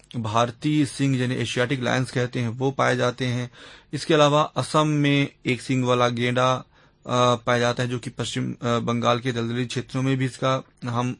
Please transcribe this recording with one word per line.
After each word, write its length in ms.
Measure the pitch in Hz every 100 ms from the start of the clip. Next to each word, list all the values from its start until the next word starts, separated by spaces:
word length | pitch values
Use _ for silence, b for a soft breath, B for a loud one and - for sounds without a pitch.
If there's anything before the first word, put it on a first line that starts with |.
| - 123
भारतीय 680 | 107 113 120 117 151 151 143
सिंह, 360 | - 139 131
यानी 140 | 123 123
एशियाटिक 460 | 117 127 123 135
लायंस 300 | 120 127 127
कहते 280 | 131 123 127
हैं, 100 | 117
वो 220 | 120 135
पाए 260 | 135 123 123
जाते 280 | 123 123 127
हैं। 260 | 123 120 B B B B
इसके 200 | 147 -
अलावा 280 | 151 147 147
असम 460 | 151 - 151 156 151
में 400 | 147 143 143 139 - 131
एक 160 | 120
सींग 240 | - 131 123
वाला 240 | 123 123
गेंडा, 440 | 120 123 123 127
अ, 120 | 127 - b b b - 123 123 117
पाया 240 | 123 120
जाता 240 | 120 120
है, 60 | 123
जो 100 | 123
कि 100 | -
पश्चिम, 420 | - 113 127 127
अ, 280 | 120 120 117
बंगाल 400 | 117 120 117 120
के 120 | 127
दलदली 340 | 117 117 120 123
क्षेत्रों 360 | 127 117 -
में 160 | 131 135
भी 80 | 131
इसका 380 | - 135 131 - _ 123
हम, 300 | 117 123 123